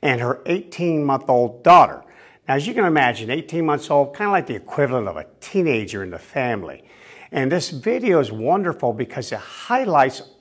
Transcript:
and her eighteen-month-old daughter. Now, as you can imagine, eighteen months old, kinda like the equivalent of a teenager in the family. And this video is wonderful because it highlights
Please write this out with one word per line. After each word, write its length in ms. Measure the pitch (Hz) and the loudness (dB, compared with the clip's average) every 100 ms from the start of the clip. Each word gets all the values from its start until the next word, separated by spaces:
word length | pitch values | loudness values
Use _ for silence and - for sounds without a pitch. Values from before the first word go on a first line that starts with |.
and 180 | 147 123 | -2 -2
her 220 | 123 135 - | -2 -4 -4
eighteen-month-old 1160 | 180 - - 170 160 143 135 - 127 120 - | -4 -4 -6 -2 0 0 -2 2 2 2 0
daughter. 400 | - 175 135 - - - - - - | 8 8 8 2 -16 -20 -20 -20 -4
Now, 80 | 135 | -2
as 100 | 156 | -2
you 80 | |
can 120 | 247 190 | 0 2
imagine, 440 | 156 127 107 110 | 4 2 0 -4
eighteen 380 | 139 156 165 160 | -6 -4 -4 0
months 240 | 147 - | -2 0
old, 260 | 143 139 - | 0 0 -2
kinda 140 | 208 | 0
like 160 | 196 - | 0 -2
the 80 | 117 | -10
equivalent 520 | - - 143 127 101 | -8 -2 0 0 -4
of 80 | 78 | -8
a 120 | - _ | -12 _
teenager 640 | - 202 170 120 101 107 | -6 -2 0 0 -2 -8
in 60 | 95 | -8
the 80 | 85 | -12
family. 680 | - - 123 110 82 69 - - - - - | -10 -4 -2 -4 -6 -16 -20 -20 -20 -20 -10
And 200 | - 131 | -4 0
this 180 | 170 - | 0 -4
video 500 | 139 127 247 226 170 | -6 -4 -2 2 2
is 120 | 123 | 2
wonderful 600 | 110 117 185 180 156 127 | -2 0 0 0 -2 -4
because 380 | 110 120 - 120 | -4 -6 -8 -8
it 60 | 110 | -10
highlights 840 | - - - 247 254 156 131 - - _ | -12 -18 -4 -2 2 4 4 2 -18 _